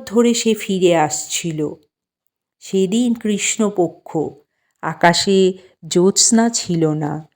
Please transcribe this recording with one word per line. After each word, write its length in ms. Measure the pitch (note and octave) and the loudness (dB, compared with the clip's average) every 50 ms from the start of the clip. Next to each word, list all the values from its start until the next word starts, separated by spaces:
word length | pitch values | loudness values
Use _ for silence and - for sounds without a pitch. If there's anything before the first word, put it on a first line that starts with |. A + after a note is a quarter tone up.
| - | -4
ধরে 280 | - F#3+ A#3+ A#3+ A#3+ A#3 | -2 0 2 2 2 2
সে 200 | - - A3+ A3 | 0 0 0 0
ফিরে 420 | G#3+ - - F#3+ F#3 F#3 F3 E3+ | 0 -2 -4 -2 2 4 4 4
আসছিল। 760 | D#3+ D3+ C#3+ D3+ - - - - - - E3+ D#3 D3+ D3+ D3 - - _ _ _ _ _ _ _ _ _ _ _ _ _ _ _ _ | 4 2 0 -2 -6 -8 -8 -8 -8 -6 -6 -6 -6 -6 -8 -8 -12 _ _ _ _ _ _ _ _ _ _ _ _ _ _ _ _
সেদিন 560 | - - - F#3+ F#3+ F3+ G#3+ A#3 B3+ A#3 A#3 | -10 -4 -2 0 0 0 0 0 0 0 -2
কৃষ্ণপক্ষ, 1040 | A3+ - G#3+ G#3 G3+ - - - - G#3+ G3+ G#3 - E3+ E3 - - - - - D#3+ C#3+ - - - _ _ _ _ _ _ _ _ | -2 -2 -4 -4 -2 -2 -4 -2 -2 -2 0 0 0 -2 -2 -2 -8 -14 -8 -6 -4 -4 -6 -8 -14 _ _ _ _ _ _ _ _
আকাশে 680 | - D#3 E3 - - F3 E3+ - - G3+ G3 F#3+ F#3+ F#3 F#3 - - - _ _ - D#3 | -8 -8 -2 2 4 4 4 4 2 2 2 4 4 2 0 -2 -10 -20 _ _ -8 -2
জ্যোৎস্না 600 | - F3+ F3+ G3 F#3+ - - - A3+ A3+ A3+ A#3 | 0 2 2 4 4 2 2 2 4 2 2 2
ছিল 440 | A#3 - - - F3 E3 D#3+ D#3 | 0 -4 -4 -4 -2 0 0 0
না, 360 | D3+ D3+ D3+ D3 D3+ D#3 D#3+ - _ | 0 -2 -4 -6 -6 -8 -10 -14 _